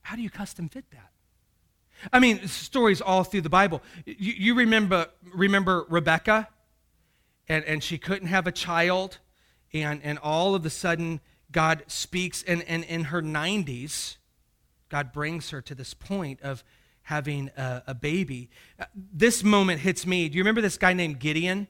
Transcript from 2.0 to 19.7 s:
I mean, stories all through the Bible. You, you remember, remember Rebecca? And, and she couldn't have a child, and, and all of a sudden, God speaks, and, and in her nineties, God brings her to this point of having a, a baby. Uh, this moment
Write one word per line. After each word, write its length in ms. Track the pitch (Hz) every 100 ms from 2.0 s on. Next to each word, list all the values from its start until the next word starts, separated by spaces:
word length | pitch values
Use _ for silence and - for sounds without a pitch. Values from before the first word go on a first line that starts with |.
| -
I 80 | 254
mean, 280 | 254 208 185
stories 520 | - - 269 233 190
all 240 | 208 185
through 180 | 180 202
the 80 | 156
Bible. 340 | 185 196 165 - 175 -
You, 280 | 311 196 233
you 200 | 196 240
remember, 500 | 233 220 208 185 165 _ - 180
remember 500 | 196 196 190 180 151
Rebecca? 600 | 165 160 160 - 214 214 _ _ _ _ _ _ _ _ _ _
And, 160 | 156 156
and 180 | 156
she 160 | - 165
couldn't 280 | - 196 185
have 200 | 190 175
a 40 |
child, 680 | 175 - 170 170 180 190 - _ _ _ _ _
and, 300 | 156 151 147
and 140 | 147 147
all 380 | 151 156 185 196
of 100 | 160
a 60 |
sudden, 500 | - 180 165 170 165 _ _ _
God 320 | 170 160 160 -
speaks, 560 | - - 185 180 -
and, 220 | - 170
and 220 | 165 165 165
in 180 | 165
her 180 | 151 175
nineties, 960 | 156 156 160 208 156 123 143 - - - _ _ _ _ _ _ _
God 240 | 147 135
brings 380 | 147 151 165 -
her 100 | 143
to 140 | - 135
this 180 | 131
point 480 | - - 196 160 135
of 220 | 139 131 _ _ _ _
having 480 | - 151 143 143 139 -
a, 280 | 131 123 -
a 80 |
baby. 560 | 127 147 170 175 127 123 - - _
Uh, 60 | - 196
this 480 | 190 180 226 233
moment 380 | 202 208 190